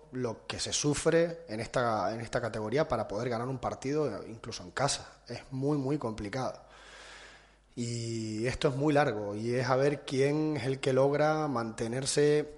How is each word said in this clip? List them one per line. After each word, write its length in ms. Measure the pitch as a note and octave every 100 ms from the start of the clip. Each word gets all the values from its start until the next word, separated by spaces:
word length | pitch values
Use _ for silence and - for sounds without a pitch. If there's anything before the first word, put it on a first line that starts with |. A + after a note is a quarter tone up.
| -
lo 340 | B2+ A#2+ G#2+ -
que 120 | G2+
se 140 | A2+
sufre 720 | - D3 C#3 E3 E3 E3+ E3 -
en 120 | G#2+
esta, 520 | A#2 C3 A#2+ G#2+ F#2
en 60 | A2+
esta 200 | A2+ B2+
categoría 480 | A#2 A2 G#2+ C3 D#3
para 180 | - -
poder 220 | G2 B2
ganar 180 | A2+ B2+
un 120 | C3
partido, 680 | G#2 F#2 C3 D3+ C#3+ G2 -
incluso 380 | A2+ A#2 G#2
en 80 | F2+
casa, 360 | - C#3 - - - -
es 140 | A#2+ -
muy, 260 | C3 C#3 D3+
muy 200 | C3 D3
complicado. 640 | B2+ G#2+ G#2 C3 A#2 - - - - - - - - - - _ _ B2+
Y 720 | A#2 A#2 A#2 A2+ A2 G#2+ A#2+
esto 220 | - D3+
es 80 | C3
muy 160 | D3+
largo 440 | C#3+ C#3+ G#2 G2+ G#2
y 180 | A2+
es 140 | B2 B2+
a 80 | C3
ver 280 | C#3+ D3+
quién 520 | - C3 C#3 D3+ D#3 D3+
es 80 |
el 160 | B2 C3+
que 120 | C#3
logra 540 | C3 C#3 D3 D3+ D#3 D3+
mantenerse 1080 | A#2+ A2+ A2 A2+ B2+ C#3 D3+ D3 D3+ D3